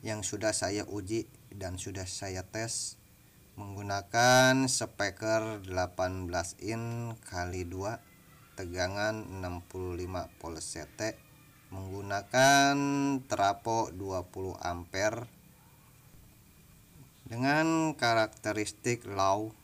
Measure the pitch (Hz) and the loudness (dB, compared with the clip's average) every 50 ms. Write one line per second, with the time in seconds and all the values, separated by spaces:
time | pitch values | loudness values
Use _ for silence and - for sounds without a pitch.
0 | - 113 110 107 104 - - 101 107 110 104 - 101 92 101 104 98 - 98 104 | -6 -6 -6 -4 -4 -6 -4 0 0 0 2 2 -2 -2 -2 -2 -4 -4 -6 -6
1 | 95 92 110 113 - - - - - - - 101 95 90 92 90 - 101 92 98 | -4 -2 -2 -2 -2 -4 -14 -20 -20 -16 -12 -8 -6 -6 -6 -6 -8 -8 -8 -8
2 | 92 90 - - 101 98 92 92 92 - - 110 113 120 - - - - - - | -8 -8 -8 -8 -8 -6 -6 -8 -8 -6 -6 -4 -4 -2 -4 -4 -6 -6 -10 -14
3 | - - - _ - - _ - - - - - 104 101 98 98 101 101 98 101 | -20 -20 -20 _ -20 -20 _ -20 -20 -20 -14 -14 -12 -10 -8 -8 -4 -2 -2 -2
4 | 98 - - 117 120 123 127 127 127 131 131 131 135 127 - - 113 110 - - | -4 0 4 6 8 8 10 10 8 8 6 6 4 2 2 0 -2 -4 -2 -2
5 | 104 101 92 - 110 110 110 110 110 110 110 104 95 92 92 92 92 90 - - | -2 -2 -2 -2 0 0 2 2 0 -2 -6 -8 -8 -4 -2 0 0 -2 -2 -2
6 | 92 92 95 92 92 87 87 87 85 - - - - 101 113 117 117 117 117 117 | -2 -2 -2 -4 -4 -2 -2 -2 -2 -4 -8 -8 -6 -6 -4 -4 -4 -4 -6 -6
7 | 117 117 113 117 - - 92 87 90 90 90 92 92 87 92 92 98 104 117 113 | -6 -8 -10 -12 -14 -10 -6 -6 -4 -4 -4 -6 -6 -6 -6 -6 -6 -6 -6 -8
8 | - - - - - - - - - - - - 95 87 87 92 90 92 98 101 | -12 -20 -20 -20 -20 -20 -20 -20 -20 -18 -12 -10 -10 -6 -2 -2 -2 0 0 0
9 | 104 107 110 110 104 - 95 95 92 90 90 87 87 - - 92 92 90 87 85 | 0 0 0 -2 -6 -8 -10 -8 -6 -6 -6 -8 -10 -10 -8 -8 -6 -6 -4 -6
10 | 90 92 92 90 85 85 - - - 82 82 78 - - - 80 76 - - - | -6 -6 -6 -6 -6 -8 -12 -12 -12 -10 -10 -8 -10 -10 -10 -10 -10 -12 -8 -6
11 | 107 110 - - - - - - - - - - - - 95 95 95 95 95 101 | -4 -4 -4 -8 -18 -20 -20 -20 -20 -20 -20 -20 -18 -12 -10 -10 -8 -8 -8 -8
12 | 101 101 101 101 101 - - 127 131 135 139 139 139 139 139 143 143 143 139 143 | -4 -2 -4 -4 -4 2 6 8 8 10 10 8 8 6 4 4 2 2 2 2
13 | 139 139 139 131 127 - 110 104 98 98 101 - - 113 113 113 110 - 87 92 | 2 2 0 -2 -2 -4 0 2 2 2 2 0 -2 0 0 0 0 -2 -4 -8
14 | 98 98 95 92 87 - - 95 95 92 85 - - 87 87 87 87 - - 95 | -6 -4 -4 -4 -6 -6 -8 -6 -6 -6 -6 -6 -6 -6 -6 -6 -8 -8 -2 0
15 | 101 107 113 113 117 - - - - - - - - - - - - - - - | 0 0 0 -2 -10 -12 -16 -20 -20 -20 -20 -20 -20 -20 -20 -20 -20 -20 -20 -20
16 | - - - - - - - - - - - - - - - - - - - - | -20 -20 -20 -20 -20 -20 -20 -20 -20 -20 -20 -20 -20 -20 -20 -20 -20 -20 -20 -20
17 | - - - - - - 110 117 127 139 143 156 160 160 165 160 160 156 147 - | -20 -20 -20 -20 -14 -10 -6 -2 0 2 4 4 4 2 2 2 2 0 0 0
18 | 123 117 113 113 110 107 - - - 107 104 107 107 - - - - 123 120 117 | 2 4 4 4 4 2 -2 -6 -4 -4 -2 -2 -2 -4 -6 -4 -2 -2 -2 -2
19 | - 101 98 95 98 98 98 104 107 110 - - | -4 -6 0 2 4 4 4 2 0 -6 -8 -14